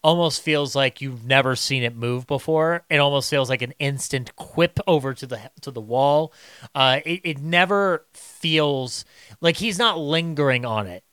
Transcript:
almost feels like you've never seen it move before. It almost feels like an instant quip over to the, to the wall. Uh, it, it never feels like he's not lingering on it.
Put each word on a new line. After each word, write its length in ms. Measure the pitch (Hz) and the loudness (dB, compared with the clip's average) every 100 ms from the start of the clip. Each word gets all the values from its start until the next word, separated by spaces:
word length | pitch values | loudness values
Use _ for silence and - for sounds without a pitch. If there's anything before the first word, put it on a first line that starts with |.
almost 400 | 156 170 165 - | 4 4 0 -2
feels 340 | - 151 143 139 | -2 -2 0 0
like 260 | 135 - | 0 -2
you've 240 | 135 123 117 | -10 -10 2
never 300 | 135 131 127 | 2 4 -2
seen 260 | - 135 | -2 -2
it 100 | 120 117 | -2 -2
move 300 | 120 123 123 | -4 -4 -4
before. 600 | 139 - 160 160 170 _ | -4 0 2 2 0 _
It 80 | 151 | 2
almost 320 | 143 143 - | 4 2 0
feels 200 | 143 127 | -2 0
like 120 | 131 | -2
an 120 | 123 - | -4 -4
instant 540 | 139 139 - 135 120 - | -4 -4 -4 -6 -6 -14
quip 420 | - - 175 - 196 | -8 0 0 0 0
over 260 | 156 135 | 0 0
to 140 | 127 127 | -8 -10
the, 240 | 117 107 - | -12 -12 -16
to 100 | - | -12
the 100 | 120 | -12
wall. 520 | 107 123 139 147 156 _ - - 120 | -4 2 4 2 0 _ -20 -20 -10
Uh, 280 | 143 131 135 160 | 2 2 2 -2
it, 140 | 180 175 | -6 -6
it 120 | 139 | -6
never 680 | 151 175 185 202 196 165 _ | 0 2 4 2 2 0 _
feels 920 | - - - 165 156 147 139 123 - - - - - | -20 -20 -6 0 2 2 0 -4 -10 -14 -20 -20 -2
like 160 | 165 165 | 0 0
he's 200 | 220 185 | -4 0
not 220 | 233 165 | 0 0
lingering 680 | 143 160 165 151 143 123 120 | 0 0 0 0 2 2 0
on 220 | 110 95 | -4 -4
it. 160 | 90 _ | -12 _